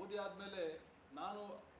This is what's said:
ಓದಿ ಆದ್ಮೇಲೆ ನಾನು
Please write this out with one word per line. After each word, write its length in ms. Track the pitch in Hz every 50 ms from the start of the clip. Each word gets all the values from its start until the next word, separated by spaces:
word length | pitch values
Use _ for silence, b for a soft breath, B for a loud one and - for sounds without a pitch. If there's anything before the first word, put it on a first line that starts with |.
ಓದಿ 160 | 190 196 208
ಆದ್ಮೇಲೆ 640 | 202 196 196 185 190 202 196 196 185 165 160 156 - - - - - - -
ನಾನು 520 | 139 147 170 196 208 208 208 202 - - - - - -